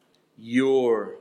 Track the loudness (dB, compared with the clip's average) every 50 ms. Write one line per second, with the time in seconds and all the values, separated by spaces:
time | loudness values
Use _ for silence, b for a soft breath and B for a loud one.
0 | _ _ _ _ _ _ _ -20 -12 -2 -2 0 2 2 2 2 2 2 0 0
1 | -2 -8 -12 -18